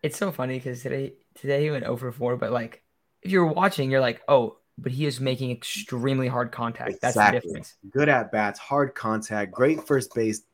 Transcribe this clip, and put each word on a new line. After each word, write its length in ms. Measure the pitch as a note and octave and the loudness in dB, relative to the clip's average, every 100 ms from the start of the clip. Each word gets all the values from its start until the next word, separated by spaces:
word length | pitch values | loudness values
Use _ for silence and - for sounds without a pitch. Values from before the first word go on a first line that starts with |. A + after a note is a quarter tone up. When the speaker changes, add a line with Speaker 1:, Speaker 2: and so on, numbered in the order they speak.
Speaker 1:
It's 140 | D3+ - | -6 -4
so 140 | G3+ | -6
funny 260 | - B2+ C3 | -4 -6 -6
'cause 240 | C3 A#2+ | -8 -8
today, 300 | B2+ C3+ C3+ - _ - | -6 -4 -6 -10 _ -10
today 260 | C#3 C#3+ | -2 0
he 80 | D3+ | 0
went 140 | C#3 | -2
oh 120 | - A#2 | -4 -4
for 140 | B2+ | -6
four, 260 | B2 A#2+ B2 | -4 -2 -2
but, 140 | G#2+ | -2
like, 320 | A#2+ A#2 - _ _ _ _ | -2 -4 -14 _ _ _ _
if 80 | F#3 | 0
you're 160 | F#3 E3 | 4 4
watching, 460 | D3+ F#3+ E3+ C3 | 4 0 2 2
you're 80 | C3+ | 4
like, 220 | B2+ A#2 - | 2 -2 4
"Oh, 300 | C3+ A2+ - _ - | 4 4 -6 _ -8
but 140 | B2 | -6
he 160 | B2+ D3+ | -2 -2
is 140 | B2 | 0
making 320 | C3 B2 B2+ | -2 -2 -4
extremely 760 | A#2+ - - - B2 C3 C3+ B2+ | -6 -8 -10 -6 -2 0 0 0
hard 240 | B2 A#2+ | -2 -4
contact." 500 | - A#2 A2+ A#2+ - | -4 -6 -4 -8 -2
That's 140 | B2 | 0
the 60 | A2+ | 6
Speaker 2:
Exactly. 200 | G#2 A#2+ E2+ | 6 4 -4
Speaker 1:
difference. 280 | - - _ G2 | -10 -12 _ -6
Speaker 2:
Good 180 | C3 D3 | 2 4
at 240 | C3 G#2+ | 4 2
bats, 260 | A2 G#2 - | 0 0 -4
hard 380 | - C#3+ C#3 - | -2 0 0 -2
contact, 560 | A2+ A2 G#2+ G#2+ G2 | -2 -2 -2 -4 -4
great 340 | G2 C3+ D#3 - | 2 2 2 0
first 260 | C#3 - A#2+ | 0 0 -2
base 260 | A2 G#2+ _ | 0 -2 _